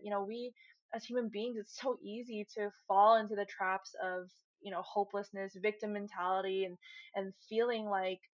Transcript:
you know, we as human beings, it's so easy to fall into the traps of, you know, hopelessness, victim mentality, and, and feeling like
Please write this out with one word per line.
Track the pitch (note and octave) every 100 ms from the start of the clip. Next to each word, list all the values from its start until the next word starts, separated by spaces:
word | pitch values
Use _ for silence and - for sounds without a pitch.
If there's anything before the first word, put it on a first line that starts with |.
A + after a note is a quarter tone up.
you | G#3
know, | G3+
we | G3 A3+ B3 - - _ -
as | A3+ -
human | A#3+ A#3
beings, | G3+ A#3 A3+
it's | G3+ -
so | C4 B3
easy | G3+ G#3+ B3 G#3+ G#3 -
to | G#3 - -
fall | G3 G#3 A3+
into | G#3+ G#3
the | G3
traps | - F#3+ F#3+ - -
of, | F#3 F#3 F3+ _ _ _
you | G3+
know, | F3+
hopelessness, | F#3+ G#3 G3+ G3+ G3+ G3 G3 G3
victim | G3+ G#3+ G#3+
mentality, | G#3 G3+ F#3+ F3+ F#3 F#3+ F#3+ F#3+
and, | F3+ - - - G3+
and | G3 F#3+ -
feeling | A3 A#3+ A3+ G#3+
like | G3 F#3 F#3 -